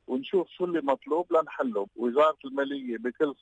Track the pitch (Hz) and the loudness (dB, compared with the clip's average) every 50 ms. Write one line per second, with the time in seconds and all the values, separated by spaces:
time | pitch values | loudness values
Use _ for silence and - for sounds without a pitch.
0 | _ - 123 131 135 - - 190 165 - - - 180 180 170 160 139 139 135 127 | _ -4 -4 -4 -4 0 0 0 0 0 -4 -4 -4 -2 -2 -2 2 0 0 0
1 | - 135 147 165 175 - 170 160 156 - - - 143 127 110 101 101 - _ 113 | 0 -2 -2 -2 0 2 2 2 2 2 -2 -4 -2 -2 -2 -2 -4 -6 _ -4
2 | 117 123 120 139 151 156 151 - - 135 131 139 139 139 143 139 131 127 117 110 | -2 0 4 4 4 4 4 0 -8 -8 -4 -4 -4 -4 -4 -6 -6 -6 -6 -4
3 | 113 127 120 - 160 147 135 - | -4 -6 -2 0 -2 -2 -2 -2